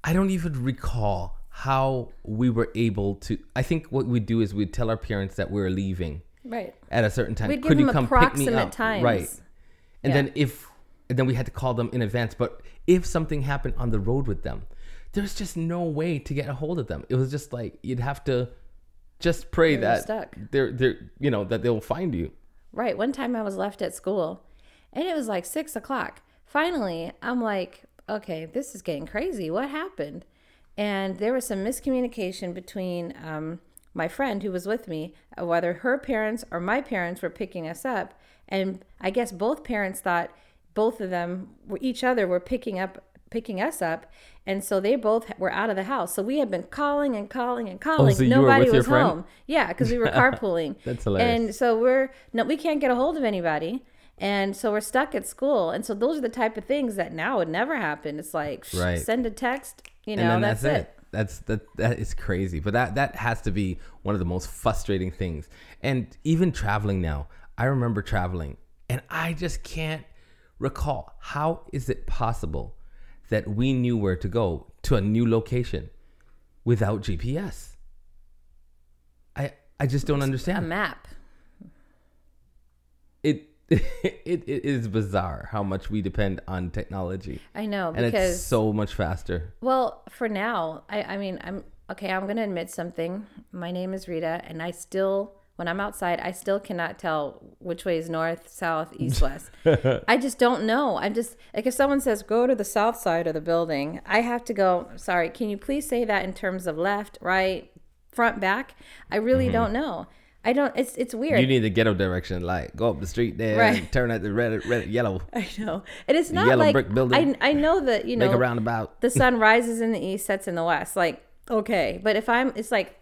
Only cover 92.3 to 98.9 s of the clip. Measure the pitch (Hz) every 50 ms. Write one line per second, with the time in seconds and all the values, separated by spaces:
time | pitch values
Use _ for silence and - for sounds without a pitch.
92.3 | 208 226 220 202 190 170 165 180 - - 170 175 170 - 165 170 185 202 214 -
93.3 | - - - _ - 180 170 170 180 180 185 185 190 190 - - 175 160 170 160
94.3 | 160 175 - - 160 160 165 175 175 - - _ - 190 190 196 196 196 202 -
95.3 | - _ _ _ _ - 175 170 170 190 202 208 202 - 190 175 175 - - 175
96.3 | 180 - - - 196 208 - - 202 175 170 165 - - - 175 156 156 147 139
97.3 | - - - - - _ - 180 170 170 - 190 175 165 160 165 165 160 160 165
98.3 | 165 170 - - - - 180 165 165 156 165 -